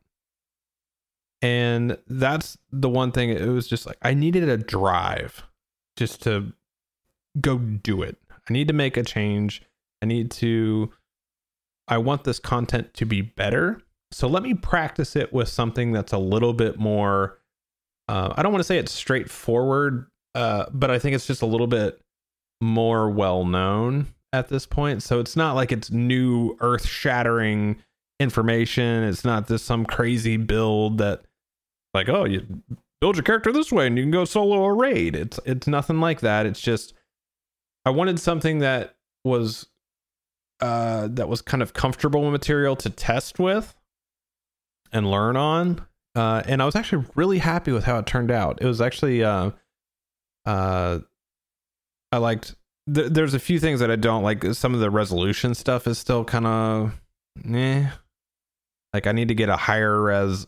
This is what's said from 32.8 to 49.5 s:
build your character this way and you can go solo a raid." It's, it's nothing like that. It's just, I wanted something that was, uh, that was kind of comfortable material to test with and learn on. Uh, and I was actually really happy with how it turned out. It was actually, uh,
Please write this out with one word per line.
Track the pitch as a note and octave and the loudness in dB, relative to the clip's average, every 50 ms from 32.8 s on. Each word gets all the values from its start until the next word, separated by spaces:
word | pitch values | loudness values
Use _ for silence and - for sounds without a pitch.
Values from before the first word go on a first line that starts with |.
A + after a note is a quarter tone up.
| _ _ _ - | _ _ _ 0
build | D#3 F#3+ G3+ | 2 2 2
your | E3 | 2
character | - - A3 A3 A3 A3+ | 2 2 2 2 2 2
this | B3 D4+ D#4 - | 2 2 0 2
way | B3 F3+ C3+ | 2 2 4
and | B2 A#2 | 4 2
you | B2 | 2
can | C3 D3 | 2 2
go | E3 F3+ F3+ | 2 2 2
solo | - - G#3+ G#3 G3+ G3+ G3 F#3+ | 2 2 2 2 4 4 4 4
a | G3+ | 2
raid." | G3+ A3+ B3+ C#4 A#3+ A2 E2 E2 D#2 | 2 2 2 2 2 2 0 0 -2
It's, | D2+ E2+ A2+ - - - | -2 -6 -6 -8 -8 -4
it's | B2+ C3 B2+ - | -4 -4 -2 0
nothing | D3 D3 C#3+ - - D#3+ D#3+ | 0 0 0 0 0 0 2
like | E3 E3 D#3 - | 2 0 0 0
that. | - A2 G#2 G#2+ G#2+ | 0 2 2 2 0
It's | G#2+ F#2+ - | 0 -2 -2
just, | - A#2+ A2+ G#2+ - - - _ _ _ _ _ _ _ _ _ _ _ _ _ _ _ _ _ - | -2 -2 -2 -2 -4 -10 -20 _ _ _ _ _ _ _ _ _ _ _ _ _ _ _ _ _ -2
I | C3 | 0
wanted | C3 D#3 F3+ F#3+ F3+ D#3 | 2 2 2 0 0 0
something | - E3+ E3+ D#3+ D#3+ D#3+ D#3 D3+ | 0 0 -2 0 0 0 0 2
that | C#3+ C3 C3 B2 - - _ _ _ _ _ _ - | 2 0 0 -2 -4 -8 _ _ _ _ _ _ -2
was, | C3 B2+ A#2+ A#2 A2 A2 - - _ _ _ _ _ _ _ _ _ _ _ _ _ _ _ _ _ _ - | 0 0 2 0 -2 -4 -8 -14 _ _ _ _ _ _ _ _ _ _ _ _ _ _ _ _ _ _ -6
uh, | B2+ A#2+ A#2 A#2 A#2 A2+ A2+ A2 G#2+ G#2+ | -4 -2 -2 -2 -2 -2 -2 -4 -4 -4
that | B2 B2+ G2+ D#2 | -4 -4 -4 -4
was | A#2 - | -4 -6
kind | - - - B2+ | -4 -4 -2 -2
of | A#2 - | -2 -4
comfortable | - - - C3 B2+ - - D3 D3 D3 D3 D3 | -4 -2 -2 -2 -2 -2 -2 0 0 2 0 0
material | C#3+ C#3 - - D3+ C#3+ C#3+ C#3 C3+ | -2 -2 0 0 0 2 2 2 0
to | - - G#2+ | -2 -4 -8
test | - - - - A#2 C3 - - - - | -6 -4 -2 -2 0 -2 -2 -6 -2 0
with | F3+ F#3 G3 G#3+ G#3+ - - _ _ _ _ _ _ _ _ _ _ _ _ _ _ _ _ _ _ _ _ _ _ - | 0 2 0 0 -4 -6 -16 _ _ _ _ _ _ _ _ _ _ _ _ _ _ _ _ _ _ _ _ _ _ -4
and | - A2 G#2 G2 | -2 0 0 2
learn | G2 G2+ G#2 A2+ B2 | 2 2 2 2 2
on. | C3 D3 D3+ D#3+ E3 F3 F3+ F3 - - - _ _ _ _ - | 2 2 2 2 2 2 0 -2 -4 -6 -16 _ _ _ _ -2
Uh, | A#2+ A2+ A2 A2+ A2 - | 0 0 0 0 0 0
and | - C3+ C3 | 0 0 2
I | C3 | 2
was | D3 - | 2 0
actually | G#3+ A3+ - G3+ D3+ B2 - - | -2 -2 0 -2 -2 -2 -2 -2
really | C#3+ E3+ F#3+ G3 F3+ | 0 2 2 2 2
happy | C#3+ E3 E3 F3 - D3 | 2 0 0 0 0 0
with | B2 A2 F#2 | 0 0 2
how | B2 A#2+ A2+ | 0 0 0
it | G2+ | -2
turned | - - B2+ A#2+ A#2 | -2 0 0 2 2
out. | A#2+ A2+ F#2+ C#2+ - - | 2 2 0 0 -2 0
It | - | 0
was | B2+ A#2+ A2 | -2 0 2
actually, | A#2 B2+ - - - C#3 B2 A#2 | 0 0 0 0 0 0 2 2
uh, | A2 G#2+ G#2 F#2+ F2+ G2+ | 2 2 2 2 0 -2